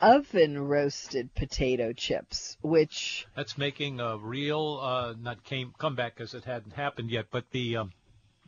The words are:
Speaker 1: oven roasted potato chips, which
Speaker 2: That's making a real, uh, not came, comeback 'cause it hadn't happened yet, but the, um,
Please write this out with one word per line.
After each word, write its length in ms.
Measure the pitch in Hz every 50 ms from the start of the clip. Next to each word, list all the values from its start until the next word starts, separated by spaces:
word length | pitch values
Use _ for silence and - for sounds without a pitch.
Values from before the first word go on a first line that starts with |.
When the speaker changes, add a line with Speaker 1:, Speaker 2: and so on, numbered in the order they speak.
Speaker 1:
oven 560 | 180 220 254 294 277 - 220 180 160 151 143
roasted 760 | 143 139 143 143 143 143 143 - - - - 135 131 120 127 -
potato 580 | - 139 - - - 139 127 127 120 117 113 120
chips, 640 | - - - 127 - - - - - - - - -
which 640 | - 151 165 160 156 - - - - - - - - - -
Speaker 2:
That's 220 | 143 143 - - 139
making 400 | 139 143 135 - 147 143 131 123
a 180 | 120 113 110
real, 640 | 104 107 113 123 139 143 147 151 156 156 151 147 131
uh, 320 | 131 - 127 127 123 117 113 113
not 220 | 117 120 117 98 -
came, 300 | - 139 131 127 123 -
comeback 380 | - 156 156 131 127 120 117 -
'cause 180 | - 117 - -
it 100 | 120 -
hadn't 260 | 127 123 117 104 104
happened 400 | - 143 143 143 - - 117 113
yet, 160 | 117 113 107 -
but 180 | - 123 - _
the, 260 | - 127 123 117 117
um, 140 | 113 107 92 - _ _ _ - - _ _ _ _ _